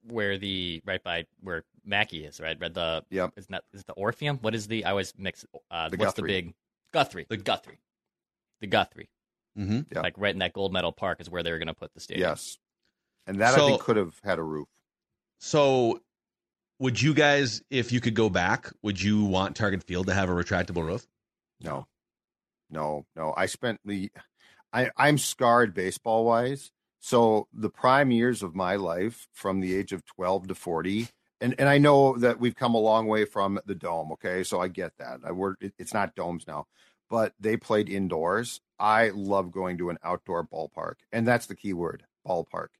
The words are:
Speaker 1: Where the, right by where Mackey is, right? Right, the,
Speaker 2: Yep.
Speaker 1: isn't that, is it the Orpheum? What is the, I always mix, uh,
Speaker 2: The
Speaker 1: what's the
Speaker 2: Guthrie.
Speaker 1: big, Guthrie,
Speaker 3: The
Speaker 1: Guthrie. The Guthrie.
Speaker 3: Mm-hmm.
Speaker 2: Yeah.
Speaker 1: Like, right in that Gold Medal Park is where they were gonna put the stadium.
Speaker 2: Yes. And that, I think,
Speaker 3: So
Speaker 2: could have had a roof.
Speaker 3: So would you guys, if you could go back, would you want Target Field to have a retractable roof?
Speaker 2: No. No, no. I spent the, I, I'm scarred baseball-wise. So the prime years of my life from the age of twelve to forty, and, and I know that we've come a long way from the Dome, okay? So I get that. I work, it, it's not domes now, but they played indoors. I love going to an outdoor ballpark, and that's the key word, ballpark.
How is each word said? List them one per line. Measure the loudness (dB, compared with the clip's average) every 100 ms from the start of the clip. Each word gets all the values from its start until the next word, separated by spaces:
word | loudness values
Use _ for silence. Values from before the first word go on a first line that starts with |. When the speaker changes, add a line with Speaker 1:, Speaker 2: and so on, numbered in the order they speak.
| -8
Speaker 1:
Where | -2 -2 -2
the, | -2 -4 -4 -6 -6
right | -6
by | -4 -6 -6 _
where | -8 -8 -8 _
Mackey | -4 -2 -2 -6 -14
is, | -10
right? | -8 -6
Right, | -8
the, | -4 -4 -4 -4
Speaker 2:
Yep. | -4 -4 -6
Speaker 1:
isn't | -12
that, | -12 _
is | -20
it | -18
the |
Orpheum? | -6 -4 -4 -4 -2
What | -2 -4
is | -4
the, | -4 -2
I |
always | -2 -4 -6
mix, | -10 -10 -18 -20 _
uh, | -8 -6
Speaker 2:
The | -2
Speaker 1:
what's | -2
the | -2
Speaker 2:
Guthrie. | -2 -4
Speaker 1:
big, | -4 -16 _ _ _
Guthrie, | -2 -2 -4 -10
Speaker 3:
The | -8
Speaker 1:
Guthrie. | -4 -4 -6 -20 _ _ _ _ _ _ _ _
The | 0
Guthrie. | 0 0 -6 -20 _ _ _ _ -8
Speaker 3:
Mm-hmm. | -2 -2 -2
Speaker 2:
Yeah. | -4
Speaker 1:
Like, | -4 -2
right | -4
in | -2
that | -4
Gold | -2 -2
Medal | -2 -2
Park | -4 -6 -6
is | -6
where | -6
they | -4
were | -4
gonna | -6
put | -8 -14 -16
the |
stadium. | -10 -2 -2
Speaker 2:
Yes. | -2 -10 -16 _ _ _ _ _ _ -10
And | 2
that, | 4 6
I |
think, | 6 4
Speaker 3:
So | 2
Speaker 2:
could | 0
have | 0 -6
had | -4 -2
a |
roof. | -2 -8 -10 _ _ _ _ _ _ _
Speaker 3:
So | -2 2 4 4 2 0 _ _ _ _ _ _ _ _
would | -2 2
you | 2
guys, | 6 6 4 2 -4 _
if | -2 0
you | 0
could | 0 2
go | 2
back, | 2 2 0 -2 -8
would | -6 -2
you | 2 2 2
want | 2 0 0
Target | -2 -2
Field | -4 -4 0
to |
have | 2 2
a |
retractable | 0 0 -2 -2 -4 -4
roof? | -6 -10 _ _ _ _ _
Speaker 2:
No. | -10 -10 -12 _ _ _ _ _ _ _ _
No, | -6 -4 -6 -10 -8
no. | -6 -2
I | -4
spent | -2 -6 -6 -6
the, | -6 -6 -12 -20 _ _ _ _
I, | -2 -2 4
I'm | 4 4
scarred | 0 2 6 6 4
baseball-wise. | 0 -4 -4 -2 0 2 2 0 -6 -12 _ _ _
So | 0 4 6 4 0
the | -6 -6
prime | 0 4 4 4
years | 4 2 0
of | -6 -4
my | -2 0
life | -2 -2 -4 -6 -20
from | -8 -4 -2
the | 0 -2
age | -4
of | -10 -12
twelve | -6 -2 -2 -2
to | -10
forty, | -4 -4 -2 -4 -6 _ _ _
and, | -4 2
and | 4
I | 8
know | 8 8 6 6
that | 2 4
we've | 0 0
come | 2
a | 4
long | 4 4 4
way | 2 0
from | 0 0 -2 -4
the | -8
Dome, | -4 -6 -6
okay? | -8 -4 -4
So | -2 -2
I | -2
get | -4 -10 _
that. | -14 -12
I | -10
work, | -4 -4 -4
it, | -12 _
it's | -6
not | -4 -4 -4
domes | -6 -6 -8
now, | -12 -12 _ _ _ _
but | 0 0 _
they | -2 -2
played | 2 0 2
indoors. | -2 -2 -2 0 -2 -4 -12 _ _
I | 2 4 4
love | 0 0 0 0
going | -4 -6 -4
to | -4
an | -4
outdoor | -4 -6 -4 -6
ballpark, | -4 -8 -8 -8 -10 -12 _
and | -2 2
that's | 2 0
the | -10
key | -6
word, | -4 -4 -6 _ _ -4
ballpark. | -4 -4 -10 -12